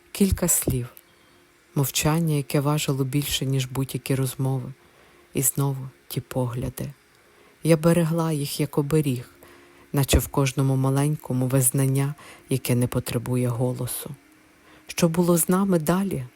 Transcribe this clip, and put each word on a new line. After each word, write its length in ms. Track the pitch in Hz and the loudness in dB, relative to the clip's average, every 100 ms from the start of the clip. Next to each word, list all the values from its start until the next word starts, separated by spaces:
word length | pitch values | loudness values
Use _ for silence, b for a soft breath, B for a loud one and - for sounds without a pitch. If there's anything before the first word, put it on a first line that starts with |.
| b | b
Кілька 360 | - 196 185 175 | 0 2 2 2
слів. 400 | - - 127 120 - _ b b b b _ _ | 0 0 -4 -4 -12 _ b b b b _ _
Мовчання, 600 | 151 135 - 151 160 165 | -2 -2 0 0 2 2
яке 260 | 147 135 151 | 0 0 0
важило 440 | 139 151 - 135 | 0 0 0 -2
більше, 420 | 135 143 143 - 135 | 0 -2 -2 -4 -2
ніж 200 | 135 127 | -2 -2
будь-які 480 | 131 135 127 - | -4 -4 -4 -2
розмови. 580 | 131 131 - 131 131 127 - b b b b b | -2 -2 -2 -2 -2 -6 -14 b b b b b
І 80 | - | -4
знову 460 | 139 - 139 135 131 - - | -2 0 -2 -2 -8 -16 -12
ті 120 | - | -10
погляди. 720 | - 131 123 120 156 - 135 - _ _ b b b b | -6 -4 -4 -4 -8 -6 -10 -12 _ _ b b b b
Я 140 | 151 165 | 2 4
берегла 560 | 170 170 160 170 165 | 6 4 4 2 0
їх, 280 | 151 143 - | -2 -4 -2
як 180 | 147 - | -2 0
оберіг, 520 | 143 156 147 123 - - B B B B B | 2 2 2 -2 -6 -18 B B B B B
наче 260 | 143 135 - | -2 2 0
в 100 | - | 0
кожному 480 | - 135 143 135 131 | 0 0 0 0 2
маленькому 680 | 131 135 147 151 - 127 127 | 2 2 0 -2 -4 -2 0
визнання, 680 | 135 123 143 135 135 139 147 B B B | 2 2 2 2 2 0 -4 B B B
яке 260 | 131 - | -4 0
не 120 | 123 123 | 2 2
потребує 640 | 127 - 123 120 123 123 | -2 -2 -4 -2 -2 0
голосу. 640 | 120 127 123 123 - - 143 _ _ B B B B B | 0 -2 -2 -6 -8 -10 -14 _ _ B B B B B
Що 220 | - 170 | 0 0
було 280 | 165 175 170 | 2 2 2
з 120 | 160 | 2
нами 300 | 185 196 175 | 2 2 2
далі, 460 | 156 180 196 160 127 | 2 0 0 -4 -8